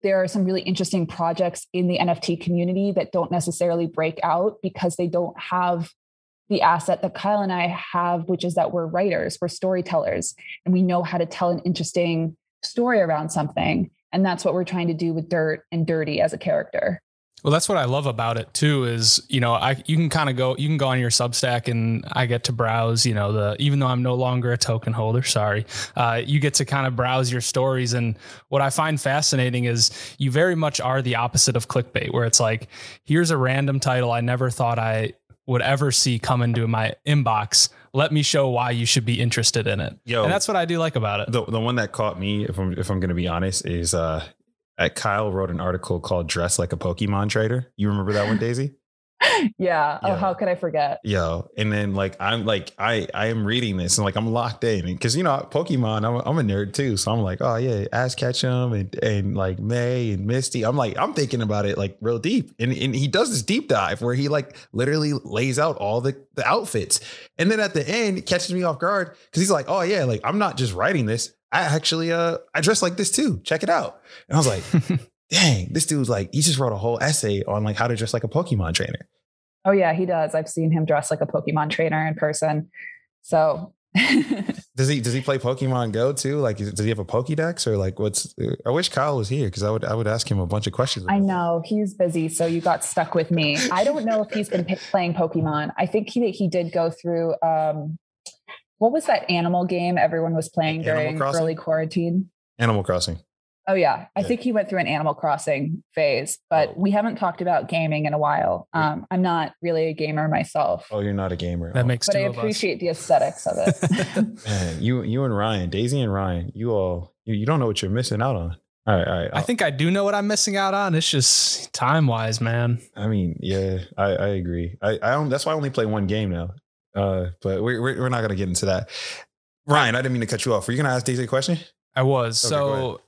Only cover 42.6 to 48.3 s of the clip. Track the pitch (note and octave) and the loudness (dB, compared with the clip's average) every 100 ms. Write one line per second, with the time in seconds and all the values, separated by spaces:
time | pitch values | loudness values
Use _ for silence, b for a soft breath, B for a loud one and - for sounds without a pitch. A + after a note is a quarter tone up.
42.6 | F#2 F2 F#2+ F#2+ F2+ F2 F2 E2+ F#2+ F#2+ | -4 -2 -2 -2 0 -2 -2 0 -2 -2
43.6 | - F2 E2+ F2+ E2 D#2+ - _ _ _ | -4 -2 0 0 0 -2 -6 _ _ _
44.6 | _ - E2+ - A2+ G2+ G#2+ F#2+ F#2+ E2+ | _ -2 -2 0 -2 0 0 -2 -2 -2
45.6 | F2+ F2+ - F2 - F2+ E2 F2 F2 - | -2 -4 -2 -4 -2 -4 -2 -2 0 0
46.6 | F2 F2 F2+ F2 G#2 G2 G#2 G#2+ A2 B2 | -2 -2 -4 -2 -2 0 0 0 0 -2
47.6 | B2 - G#2 G2+ F#2+ G#2 G#2 | -6 -2 0 0 0 0 0